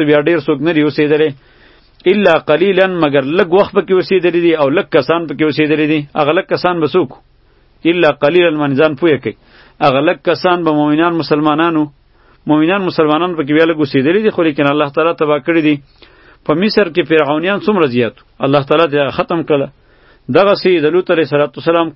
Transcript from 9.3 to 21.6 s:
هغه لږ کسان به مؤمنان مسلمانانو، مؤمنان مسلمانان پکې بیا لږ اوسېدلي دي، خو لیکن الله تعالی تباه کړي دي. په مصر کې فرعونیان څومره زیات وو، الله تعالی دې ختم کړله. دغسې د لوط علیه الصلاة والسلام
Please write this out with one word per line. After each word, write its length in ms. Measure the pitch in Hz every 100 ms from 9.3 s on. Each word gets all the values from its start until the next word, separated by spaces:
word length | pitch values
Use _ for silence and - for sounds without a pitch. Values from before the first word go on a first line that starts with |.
| - _ - - - 151
هغه 140 | 131 156
لږ 100 | 180 -
کسان 280 | 151 185 180
به 80 | 160
مؤمنان 420 | 151 147 151 170 165
مسلمانانو، 640 | 147 151 156 151 170 160 151 - _ _ _ _ -
مؤمنان 340 | 151 156 196
مسلمانان 500 | 180 151 156 151 180 165
پکې 160 | 143 147
بیا 80 | 165
لږ 120 | 156
اوسېدلي 420 | 151 143 131 190
دي، 60 | 220
خو 120 | 180
لیکن 220 | 165 143 143
الله 220 | 143 147 143
تعالی 180 | 160
تباه 260 | 165 151 147
کړي 220 | - 165
دي. 140 | 151 147 139 _ - - - - -
په 60 | 156
مصر 240 | 208 214 185
کې 80 | 165 151
فرعونیان 500 | 160 139 151 175 202
څومره 260 | 165 208 151
زیات 200 | 120 113 -
وو، 100 | _ - 139
الله 160 | 143 143
تعالی 160 | 156 165
دې 200 | 143 139 120
ختم 240 | 180 170
کړله. 240 | - 147 139 - _ _ _ _ -
دغسې 420 | 139 196 190 185 175
د 40 | 151
لوط 140 | 175 180
علیه 140 | 165 156
الصلاة 280 | 147 147
والسلام 300 | 147